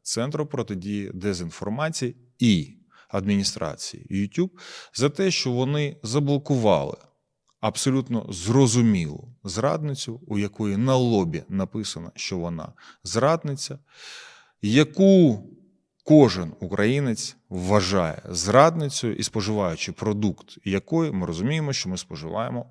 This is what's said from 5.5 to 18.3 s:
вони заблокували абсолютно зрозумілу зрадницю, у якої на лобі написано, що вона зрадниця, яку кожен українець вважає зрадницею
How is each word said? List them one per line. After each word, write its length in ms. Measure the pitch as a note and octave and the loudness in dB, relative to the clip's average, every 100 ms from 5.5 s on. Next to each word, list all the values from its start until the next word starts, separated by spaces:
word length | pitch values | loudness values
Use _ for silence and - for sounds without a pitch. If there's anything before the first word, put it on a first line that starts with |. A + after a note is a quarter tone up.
вони 460 | A#2+ C3 D3 C#3+ - | -2 -2 -2 -4 -6
заблокували 960 | A2 C#3 C#3+ C#3+ C#3+ C3 G#2+ D#2+ C#2 - _ _ _ _ _ _ | -4 -2 0 -2 0 2 4 2 0 -8 _ _ _ _ _ _
абсолютно 680 | A2 - C#3 C3 B2+ A2+ - | -4 -2 -2 -2 -2 -6 -6
зрозумілу 1040 | F#2 F#2+ C3 B2+ A#2+ A#2 F#2+ D2+ D2+ - - | -6 2 4 4 4 4 2 -2 -8 -16 -16
зрадницю, 760 | G2 G2 C3+ D#3+ D3+ C3 - A2+ E3 | -10 -4 -2 -2 -4 -8 -10 -12 -6
у 120 | G#2 | -4
якої 380 | G2+ - G#2 G2 | -4 -4 -2 0
на 200 | C3 C3 | 2 4
лобі 480 | B2 G#2+ E2+ D#2 - | 4 2 2 -4 -6
написано, 640 | F#2+ F#2 A2 G#2 F2+ E2+ | -6 -4 -6 -8 -10 -14
що 240 | - - F#2 | -12 -8 -6
вона 340 | E2+ D#2+ D2+ - - _ | -6 -8 -12 -18 -20 _
зрадниця, 760 | - A#2+ C#3 E3 D3+ C#3 - C#3 _ - - - - - _ _ | -6 0 0 0 -4 -8 -10 -14 _ -20 -20 -20 -20 -20 _ _
яку 800 | G#2 B2+ D3+ F3 G3 F#3+ D3+ G#2+ - - _ _ _ _ | 2 4 4 4 8 8 8 4 -6 -20 _ _ _ _
кожен 480 | - D#3 A#2+ F2+ E2 - | 6 8 8 6 -6 -8
українець 760 | F2 G2 G#2+ C#3 C3+ G#2+ - - _ | -6 0 2 2 -2 -4 -8 -12 _
вважає 760 | F#2 F2+ G#2 F2+ G2 D#2+ - | -6 2 4 4 2 0 -4
зрадницею 840 | - | -10